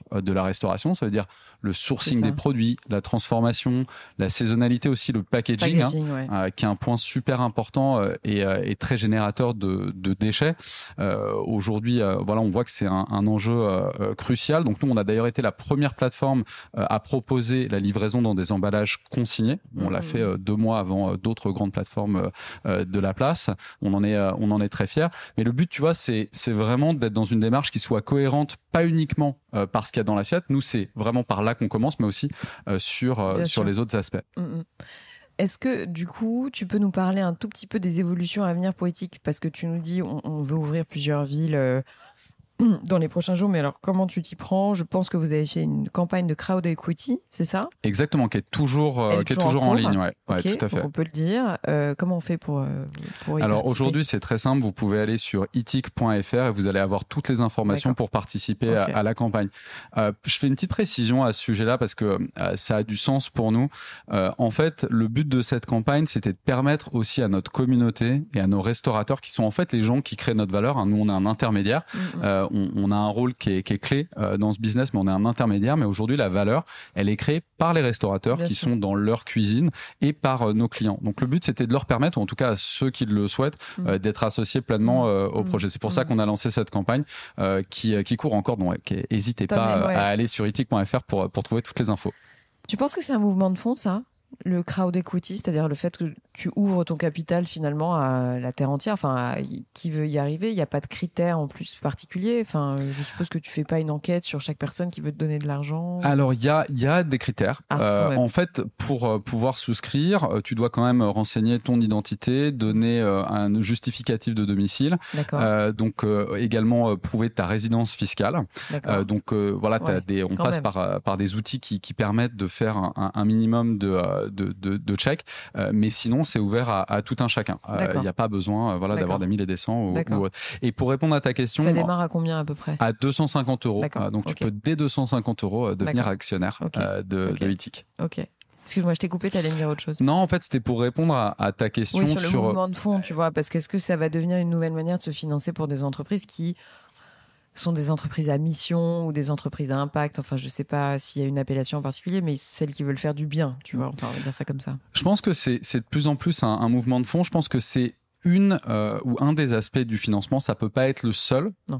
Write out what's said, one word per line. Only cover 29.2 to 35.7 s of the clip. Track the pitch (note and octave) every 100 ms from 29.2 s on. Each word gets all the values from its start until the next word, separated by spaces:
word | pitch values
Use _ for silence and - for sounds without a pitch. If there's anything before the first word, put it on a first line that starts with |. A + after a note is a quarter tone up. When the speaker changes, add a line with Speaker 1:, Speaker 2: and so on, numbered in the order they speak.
| D3 C3+ _ G#2
Speaker 1:
euh, | G2
par | A2+ G#2
ce |
qu'il | -
y |
a |
dans | G#2+ G#2
l'assiette. | G2 F3 -
Nous, | C#3
c'est | - A2+ F#2+ G#2+
vraiment | G#2+ A#2+
par | A#2+ G2
là | G#2+ A#2+
qu'on | G#2+
commence, | G#2+ C3 -
mais | G#2+
aussi, | G2 C#3+ - - - -
euh, | F#2+
sur, | - - B2 A2+
euh, | F#2+ F#2+
Speaker 2:
Bien | E3+
Speaker 1:
sur | -
Speaker 2:
sûr. |
Speaker 1:
les | G2+ G2
autres | A#2 G#2+
aspects. | - F#2+ - -
Speaker 2:
Mm, |
mm. | E3+ E3 E3 - - - - - - -
Est-ce | G3 -
que, | B3+